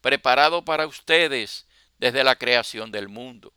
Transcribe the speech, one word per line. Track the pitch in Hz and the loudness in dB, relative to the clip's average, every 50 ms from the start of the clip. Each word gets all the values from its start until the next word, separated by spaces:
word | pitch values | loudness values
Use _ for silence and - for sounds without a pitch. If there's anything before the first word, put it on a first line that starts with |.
preparado | _ 127 135 135 _ 135 123 131 147 170 165 175 170 | _ 0 -2 0 _ 2 4 4 4 4 2 0 -4
para | 170 160 156 156 | -4 -4 -4 -4
ustedes | 156 139 - _ - - 165 175 156 139 127 110 98 - - - _ _ _ _ _ _ _ | -6 -8 -16 _ 0 2 2 2 2 0 -4 -6 -6 -10 -16 -18 _ _ _ _ _ _ _
desde | - 127 117 135 131 | -2 -2 0 2 4
la | 131 127 | 2 2
creación | _ - 120 123 120 113 - - 113 110 113 104 | _ 0 0 0 0 0 -2 -10 -12 -12 -10 -8
del | 104 101 98 | -10 -10 -10
mundo. | 101 110 123 131 123 110 90 113 _ | -14 -16 -16 -18 -18 -20 _ -20 _